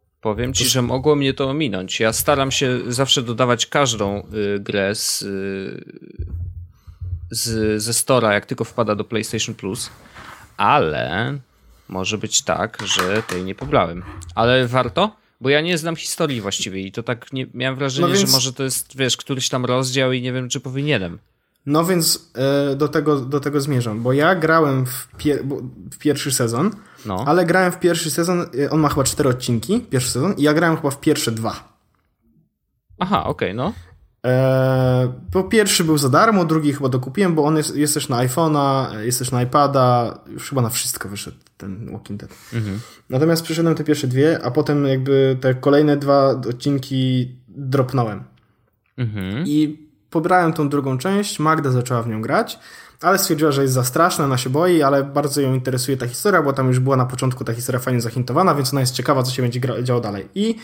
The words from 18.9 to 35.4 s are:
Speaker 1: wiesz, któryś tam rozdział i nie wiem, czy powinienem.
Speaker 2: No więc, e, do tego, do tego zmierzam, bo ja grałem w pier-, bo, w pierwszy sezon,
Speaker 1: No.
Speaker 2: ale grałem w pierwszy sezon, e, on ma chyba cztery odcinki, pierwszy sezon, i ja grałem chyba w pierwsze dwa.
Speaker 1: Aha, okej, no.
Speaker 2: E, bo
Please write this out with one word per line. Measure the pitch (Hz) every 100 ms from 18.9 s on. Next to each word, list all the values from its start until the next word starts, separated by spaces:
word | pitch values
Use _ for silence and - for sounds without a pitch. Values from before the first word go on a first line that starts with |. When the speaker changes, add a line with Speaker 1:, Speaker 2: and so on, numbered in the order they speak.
| 135
Speaker 1:
wiesz, | 151 -
któryś | - 135 -
tam | 131
rozdział | 123 127 131 135 131
i | 131
nie | 127
wiem, | 127 123
czy | 135
powinienem. | 135 135 151 117 87 85 _ _ _ _ 139
Speaker 2:
No | 151
więc, | 170 175 - - - 117 135 143 143
e, | 139
do | 147
tego, | 160 151 139
do | 127 143
tego | 139 143
zmierzam, | 143 127 113 107
bo | 123
ja | 139 165
grałem | 185 160 165 143 135 127
w | - - -
pier-, | 151 139
bo, | 139 139 - - 90
w | -
pierwszy | 147 143 147
sezon, | 123 117 117 202 - - - 107
Speaker 1:
No. | 95 127
Speaker 2:
ale | 175 175
grałem | 185 180
w | 170
pierwszy | 175 165 160
sezon, | 170 175 175 - 123
e, | 143
on | 156
ma | 147
chyba | 147
cztery | 127 - 135
odcinki, | 123 - 113 - 233
pierwszy | - 131 -
sezon, | 120 175 139
i |
ja | 147
grałem | 151 170 160
chyba | 143
w | 131
pierwsze | 156 147 -
dwa. | 110 113 - - _ _ _ _ _ _ _ _ _ _ _ _ -
Speaker 1:
Aha, | 185 190
okej, | - - 90
no. | 110 165 - - - _ _ 123
Speaker 2:
E, | 127 131 131 131 131 127 127 127 - -
bo | 190